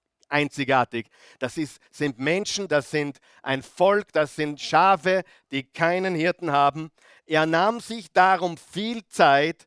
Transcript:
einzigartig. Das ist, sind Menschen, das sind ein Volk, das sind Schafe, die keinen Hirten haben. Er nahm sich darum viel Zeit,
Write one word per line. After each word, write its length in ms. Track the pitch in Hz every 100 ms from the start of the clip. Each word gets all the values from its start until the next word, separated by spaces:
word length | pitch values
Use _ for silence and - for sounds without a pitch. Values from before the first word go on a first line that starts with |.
| _ _ -
einzigartig. 800 | 147 147 - 131 135 120 117 110 _ - -
Das 180 | 127 -
ist, 220 | 151 - _
sind 260 | - 147 123
Menschen, 500 | 139 180 208 - 190
das 220 | 151 135
sind 280 | 156 147 131 _ _
ein 200 | - 135
Volk, 500 | - - 185 202 208
das 220 | 160 151
sind 260 | - 151 147
Schafe, 640 | - 160 190 190 185 185 175 _ _
die 120 | 139
keinen 520 | 131 - 165 180 190
Hirten 360 | 175 165 175 170
haben. 400 | 143 143 147 156 _ _ _ -
Er 200 | 156 160
nahm 340 | 165 196 240
sich 320 | - 226 175
darum 440 | - 185 190 180 165
viel 500 | - 170 220 233 -
Zeit, 600 | - 165 139 151 -